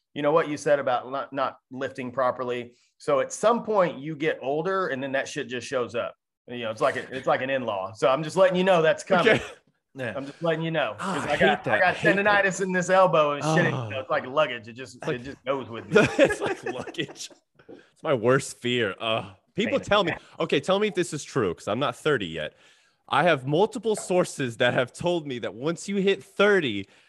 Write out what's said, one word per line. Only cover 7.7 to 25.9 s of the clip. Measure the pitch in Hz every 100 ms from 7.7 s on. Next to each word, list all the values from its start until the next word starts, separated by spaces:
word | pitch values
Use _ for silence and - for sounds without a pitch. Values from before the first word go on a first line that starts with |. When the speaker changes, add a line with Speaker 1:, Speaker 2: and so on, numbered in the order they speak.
| 101 95
Speaker 1:
So | 101 151
I'm | 135
just | 156 147
letting | 185 180
you |
know | 185 180
that's | 160 151
coming. | - 180 180 214
Speaker 2:
Okay. | - - _ _ _ 135
Speaker 3:
Yeah. | 123 120
Speaker 1:
I'm | 139
just | -
letting | 165 160
you | 165
know, | 160 123 104
Speaker 2:
Ah, | 190 170
Speaker 1:
'cause | 123
Speaker 2:
I |
Speaker 1:
I | 151
got, | 165 147
Speaker 2:
hate |
that. | 135
Speaker 1:
I | 107
got | 180
Speaker 2:
I |
hate | - - 196
that. | 202
Speaker 1:
tendinitis | 202 196 180
in | 190
this | 185 175
elbow | 185 185 160 151
and | 143
shit. | 147 160 170
Speaker 2:
Oh. | 131 113
Speaker 1:
You |
know, | 131
it's | 131
like | 151 127
luggage. | 139 151 120 107
It |
just, | 117 131 123
Speaker 2:
It's | -
like, | 139
Speaker 1:
it |
just | 127 131 -
goes | 139 110
with | 113 101
me. | 208
Speaker 2:
<laughs> | 214 -
it's | 277 -
like | 403 381 214
luggage. | 127 - - 147 - - - _ _ -
It's | - _ _
my | 156
worst | 135 113 135 - -
fear. | 120 123 104 92
Uh, | 113 110 95 98 _ -
people | 220 277
Speaker 1:
Pain |
in | -
Speaker 2:
tell | 208
Speaker 1:
the | 175
Speaker 2:
me, | -
Speaker 1:
ass. | - -
Speaker 2:
okay, | 160 156
tell | 139 190
me | 214
if | 185
this | 170
is | 147
true, | - 135 101
'cause | 82 -
I'm | 110
not | 135 123
thirty | 156 135 90
yet. | 80 76 _ _ _ _ _ _
I | 123
have | 170 147 127
multiple | 151 214 247 226 214
sources | - 180 180 - 131 113
that | 123
have | 131 123
told | - 175 175 143
me | 123
that | 107 98
once | 147 170
you | -